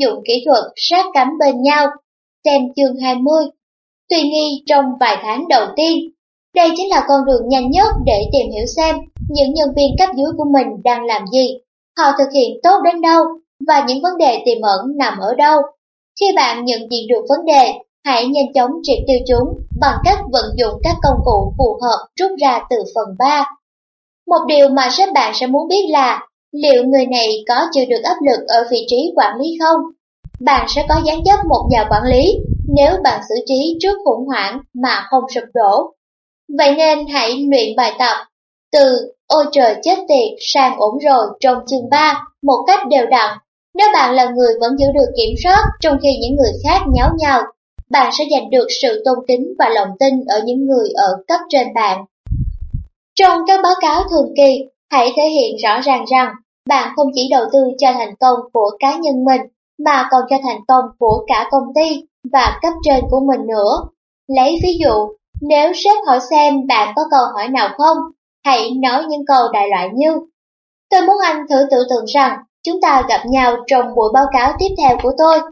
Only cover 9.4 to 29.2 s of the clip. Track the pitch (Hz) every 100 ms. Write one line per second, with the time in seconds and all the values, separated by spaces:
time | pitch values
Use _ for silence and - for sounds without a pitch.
9.4 | 269 311 285 277 277 277 381 269 294 320
10.4 | 294 277 233 214 240 240 233 214 190 254
11.4 | 247 - _ _ _ - 285 277 269 277
12.4 | 233 - 339 392 339 349 330 330 320 330
13.4 | _ - 302 285 247 262 349 349 285 220
14.4 | 240 220 214 196 254 285 247 196 196 247
15.4 | 294 302 285 - _ _ _ - 403 359
16.4 | 254 233 247 226 220 240 220 240 - 311
17.4 | 320 285 240 - - _ 285 240 247 285
18.4 | 269 269 247 330 - 240 - - - 240
19.4 | 262 - - - 277 - 349 392 320 247
20.4 | 220 240 220 208 320 - 285 269 254 208
21.4 | 165 - 247 240 240 220 - - 381 381
22.4 | 285 233 - 240 190 226 196 185 262 294
23.4 | 269 - _ _ _ _ _ _ - 330
24.4 | - 294 277 269 247 294 392 285 220 214
25.4 | 254 277 330 392 339 294 247 202 - _
26.4 | _ 294 294 247 254 269 247 247 220 214
27.4 | - 240 330 277 247 233 277 359 277 226
28.4 | - 233 233 240 226 247 339 302